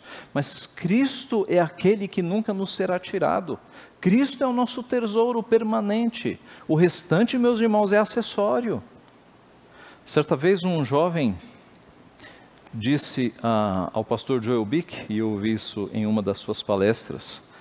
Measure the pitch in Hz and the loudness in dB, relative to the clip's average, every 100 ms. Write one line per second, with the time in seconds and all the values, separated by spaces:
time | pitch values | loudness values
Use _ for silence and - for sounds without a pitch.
0 | - - - 143 139 - - - 165 226 | -18 -20 -8 -4 -2 -4 -8 -8 0 2
1 | 277 - - 226 - 175 160 - 185 214 | 2 -2 -4 -2 2 2 2 2 2 2
2 | 196 - 170 208 220 190 190 - 185 180 | -2 -4 -2 -2 -2 -4 -4 -4 -2 -2
3 | - 190 151 190 175 - - - - - | -4 0 0 0 -2 -8 -10 -20 -20 -2
4 | 185 233 277 - 262 247 240 262 240 247 | 2 4 2 0 -2 0 -2 -4 -4 -2
5 | 220 220 240 233 - 226 220 226 202 214 | 0 2 2 0 2 2 2 0 0 0
6 | 233 - 113 82 - - - 156 175 - | 0 -2 -6 -6 -12 -14 0 4 4 2
7 | - 165 240 254 240 226 226 214 202 208 | 0 2 2 2 2 2 2 2 4 2
8 | 208 240 - - 202 247 233 123 - - | 2 -2 -4 0 0 0 -2 -4 -8 -20
9 | - - - - - - - - - - | -20 -20 -20 -20 -20 -20 -20 -20 -20 -18
10 | - 156 147 143 170 196 185 165 120 139 | -2 0 2 0 2 2 0 0 0 2
11 | 175 165 123 87 - - - - - - | 2 2 0 -2 -10 -20 -20 -20 -20 -20
12 | - - - - - - - 113 113 143 | -20 -20 -20 -20 -20 -20 -14 -6 0 0
13 | - 135 120 - 117 110 104 92 85 110 | 0 0 -2 -2 0 2 2 0 -2 -4
14 | 110 113 - 127 110 120 104 156 170 - | -4 -4 -2 -2 0 0 0 -2 -4 -10
15 | - 107 110 101 110 107 - 107 98 110 | -6 -2 -2 -2 -2 -2 -2 -6 -6 -2
16 | 107 107 101 98 - 104 - 98 101 113 | 0 0 0 -4 -4 -4 0 2 2 2
17 | - 73 - - - - | -4 -8 -8 -10 -14 -20